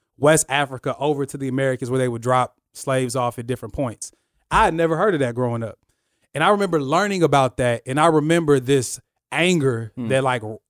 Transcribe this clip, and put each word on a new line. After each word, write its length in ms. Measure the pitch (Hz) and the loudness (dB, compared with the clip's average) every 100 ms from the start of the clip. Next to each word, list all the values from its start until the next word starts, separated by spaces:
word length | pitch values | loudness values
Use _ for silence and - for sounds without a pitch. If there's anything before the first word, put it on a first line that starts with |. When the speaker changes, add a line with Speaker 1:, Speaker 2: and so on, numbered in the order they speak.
| _ - | _ 0
Speaker 1:
West 300 | 147 156 - | 2 4 2
Africa 460 | 139 135 131 139 - | -2 -2 -6 -6 -4
over 280 | 147 143 135 | -2 -2 -4
to 100 | 139 | -6
the 120 | 135 | -4
Americas, 420 | 127 135 127 120 | -2 -2 -2 -2
where 80 | 131 | -2
they 80 | 127 | -2
would 140 | 117 | -2
drop 340 | 120 127 127 _ _ | 0 0 0 _ _
slaves 440 | - - 131 127 127 | -10 -4 -2 -2 -4
off 200 | 120 123 | -4 -6
at 100 | 120 | -8
different 260 | 123 110 | -8 -8
points. 380 | - 127 - - _ _ _ - | -6 -6 -8 -16 _ _ _ -2
I 180 | 175 214 | 2 2
had 80 | |
never 220 | 160 165 160 | 2 0 0
heard 180 | 208 | 0
of 60 | 160 | 0
that 140 | 123 | -2
growing 300 | 123 123 117 | -2 -4 -4
up. 140 | 110 - _ _ _ _ _ | -8 -12 _ _ _ _ _
And 120 | 143 | 0
I 60 | 175 | 2
remember 300 | 202 196 160 | 2 2 0
learning 440 | 135 165 202 190 | 2 0 0 0
about 320 | 156 139 127 - | 2 4 2 0
that, 260 | 123 117 | 0 0
and 140 | - 139 | -2 2
I 80 | 165 | 4
remember 540 | 156 151 170 151 139 | 4 2 2 4 2
this 400 | 123 139 117 - _ _ - | 4 0 0 -8 _ _ -6
anger 580 | 139 180 175 135 113 110 - | 0 2 2 0 -2 -6 -8
Speaker 2:
Hmm. 120 | 117 | -2
Speaker 1:
that, 140 | 135 | 0
like, 200 | 131 123 110 107 | 0 -2 -6 -14